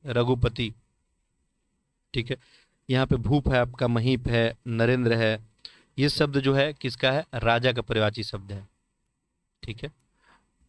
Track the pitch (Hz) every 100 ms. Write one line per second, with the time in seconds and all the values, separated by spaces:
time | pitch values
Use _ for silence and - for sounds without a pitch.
0 | 139 120 120 127 123 120 113 - _ _
1 | _ _ _ _ _ _ _ _ _ _
2 | _ 127 123 135 _ _ _ _ - 127
3 | 131 131 113 143 135 131 123 - 123 117
4 | 120 127 123 117 113 - 123 113 117 127
5 | 120 117 110 110 - _ - - _ -
6 | 143 - 147 139 135 139 147 147 131 -
7 | 131 139 - 120 117 117 127 123 - 113
8 | 107 107 107 101 98 98 98 _ _ _
9 | _ _ _ _ _ _ - 107 143 _
10 | _ _ _ _ _ _